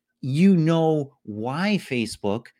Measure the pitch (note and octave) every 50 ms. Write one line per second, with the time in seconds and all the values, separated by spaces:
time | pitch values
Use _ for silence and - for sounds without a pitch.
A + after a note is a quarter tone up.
0 | _ _ _ _ - C3 C3 D3 F3+ G3 F#3+ E3+ D#3 D#3+ E3 E3 D#3+ D#3+ D#3 D3+
1 | C#3+ C3+ - _ _ - G#2 G#2+ G#2+ A#2+ C3+ D#3 F#3 G#3 G#3+ F3+ - - C3 B2
2 | A2+ G#2+ - - - G#2 G2 A2+ - - _ _